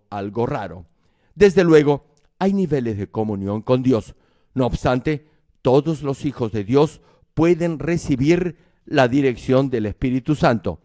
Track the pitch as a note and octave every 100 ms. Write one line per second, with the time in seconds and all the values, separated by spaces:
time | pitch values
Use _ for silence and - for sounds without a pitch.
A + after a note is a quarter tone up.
0 | - G2+ G2+ G#2 B2 C3+ G2 E2+ E2+ _
1 | _ _ _ - G3+ F3 F3 D#3 C#3+ C#3+
2 | _ _ _ - F#3+ G3 F3 C#3+ A#2 G#2
3 | F#2+ A2+ G#2+ G2+ G2 G#2+ G#2+ B2+ B2+ A2+
4 | - - _ _ _ B2 A#2+ - C#3+ B2+
5 | D#3 D3 - _ _ _ B2+ C3+ D3 D3
6 | C#3+ C#3 D3 - A2+ A2 G2 C3+ D#3 -
7 | _ _ _ - E3 E3+ E3+ D#3 C#3 C#3+
8 | - C3 C#3+ F3 F3+ - _ _ - C#3+
9 | B2+ C3+ C3+ A2+ - B2+ C3+ B2 G#2 -
10 | C3 B2+ B2 D3+ D#3+ A#2 G2 D#2